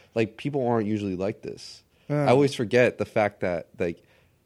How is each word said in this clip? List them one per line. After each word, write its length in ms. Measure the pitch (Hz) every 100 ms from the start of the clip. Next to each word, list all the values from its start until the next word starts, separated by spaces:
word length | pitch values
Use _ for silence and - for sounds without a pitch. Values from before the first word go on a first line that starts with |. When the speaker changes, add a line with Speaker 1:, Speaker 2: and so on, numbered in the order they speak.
| _
Speaker 1:
Like, 220 | - 113 -
people 320 | 147 143 123
aren't 200 | 117 104
usually 280 | 107 101 92
like 260 | 95 -
this. 420 | - - - - _ _ -
Speaker 2:
Uh. 60 | 147
Speaker 1:
I 120 | 143
always 260 | 127 143
forget 440 | - 110 120 120 -
the 80 | 101
fact 340 | - 104 -
that, 280 | 98 85 - -
like, 240 | 90 85 _ _ _ _